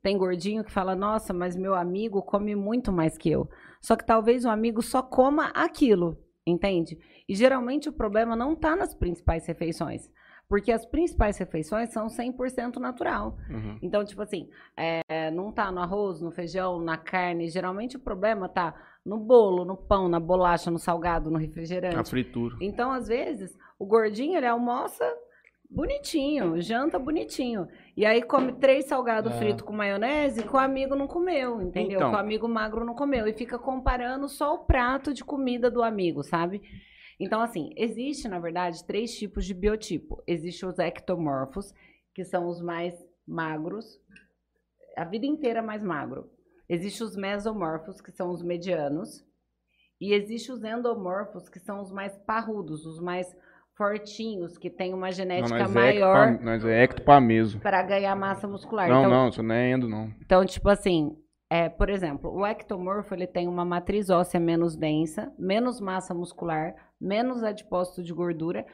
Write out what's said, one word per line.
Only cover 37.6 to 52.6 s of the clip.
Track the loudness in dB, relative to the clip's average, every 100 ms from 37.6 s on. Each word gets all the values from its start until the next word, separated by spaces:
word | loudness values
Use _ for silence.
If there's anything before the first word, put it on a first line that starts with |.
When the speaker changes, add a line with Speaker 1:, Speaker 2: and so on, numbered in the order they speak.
| -8 -4
Speaker 1:
existe, | -4 -2 -6 -6 -6
na | -6
verdade, | -4 -2 -4 -4 -6
três | -4 -4 -6
tipos | -8 -6 -6
de |
biotipo. | 0 0 0 -4 -6 -6 -12 -4
Existe | -4 -4 -8 -8
os | -2
ectomorfos, | -4 -4 -6 -4 -2 -2 -4 -8 -14 _ _ _ _
que | -14
são | -6 -4 -4
os | -6
mais | -6 -6 -6 -10 -20 _ -10
magros, | -6 -4 -4 -6 -8 -12 -20 _ -20 _ _ _ _ _ _ -14 -10
a | -6
vida | -4 -2
inteira | 0 0 0
mais | -4 -6
magro. | -4 -4 -4 -10 -14 _ _ _ _
Existe | -4 -4 -6
os | -8 -6
mesomorfos, | -4 -4 -4 -4 -4 -4 -8 -18
que | -20
são | -8 -6
os | -4
medianos. | -4 -4 -2 0 0 -2 -6 -12 _ _ _ _ _ _ _ _
E | 0
existe | 0 0 -8 -8
os | -10
endomorfos, | -6 -4 -2 -2 -4 -4 -6 -10 -16
que | -18
são | -12 -10
os | -10
mais | -8 -10 -10 -4
parrudos, | -4 -2 -6